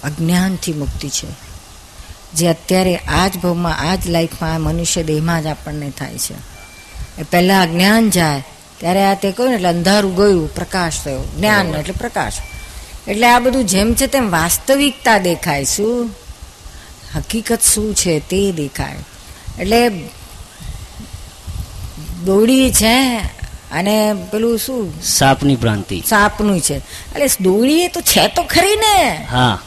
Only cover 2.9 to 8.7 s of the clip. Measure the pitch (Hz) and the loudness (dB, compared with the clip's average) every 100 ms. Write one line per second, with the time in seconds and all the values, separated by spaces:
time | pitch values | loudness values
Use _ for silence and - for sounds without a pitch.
2.9 | 170 - 151 190 180 180 175 175 156 147 | 0 -2 0 0 0 -2 0 -2 -2 -2
3.9 | 190 175 165 165 - 160 160 156 165 170 | -2 0 0 -2 -4 -4 -2 -2 -2 -2
4.9 | - 160 151 165 170 156 147 - 151 143 | -2 0 0 0 0 -2 -6 -8 -8 -8
5.9 | 135 139 117 - - - - - - - | -8 -10 -8 -8 -10 -16 -20 -20 -20 -18
6.9 | - - - 151 175 180 196 170 170 190 | -14 -12 -10 0 2 4 4 2 2 4
7.9 | 226 220 185 160 143 135 - - | 4 4 4 2 0 -6 -18 -20